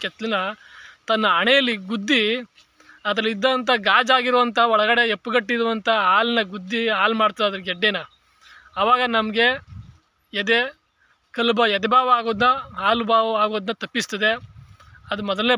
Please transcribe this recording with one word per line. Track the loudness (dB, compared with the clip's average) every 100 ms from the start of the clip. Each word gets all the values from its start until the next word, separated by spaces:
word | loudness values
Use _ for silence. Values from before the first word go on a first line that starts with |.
ಕೆತ್ತಲಿನ | -10 -8 -6 -4 -4 -8 -18 -20 -20 -16 -4
ತನ್ನ | 0 2 2
ಹಣೆಯಲ್ಲಿ | 4 2 2 -4 -6
ಗುದ್ದಿ, | -8 0 0 0 -2 -8 _ _ _ -20 -10 -6
ಅದರಲ್ಲಿದ್ದಂಥ | -2 -4 -2 -2 -2 0 0 2
ಗಾಜಾಗಿರುವಂಥ, | 2 4 2 2 2 2 2 2
ಒಳಗಡೆ | 2 2 2 2 -2
ಎಪ್ಪುಗಟ್ಟಿರುವಂಥ | -2 -2 -2 -2 -2 -2 0 0 4
ಹಾಲನ್ನ | 2 2 0 -2
ಗುದ್ದಿ | -6 -6 -4 -2 0
ಹಾಲು | 0 2
ಮಾಡ್ತದೆ | 0 0 -2
ಅದ್ರ | -2 -8
ಗೆಡ್ಡೆನ. | -2 -2 -2 -8 _ _ _ -20 -20 -14 -2
ಆವಾಗ | 2 2 2 0
ನಮಗೆ | -2 0 0 0 -8 -20 -20 -20 _ _ _ -6
ಎದೆ | 0 0 0 -8 _ _ _ _ _ -4
ಕಲ್ಬ-, | -2 2 2 0
ಎದೆಭಾವ | 2 2 4 0
ಆಗೋದನ್ನ, | 0 0 2 0 -4 -4
ಹಾಲು | 0 0 2
ಭಾವ | 2 2 0
ಆಗೋದನ್ನ | 0 -2 -6 -10
ತಪ್ಪಿಸ್ತದೆ. | -8 -6 -6 -2 -2 -2 -8 -20 -20 -20 -20 -20 -10
ಅದು | -8 -4
ಮೊದಲನೇ | -2 0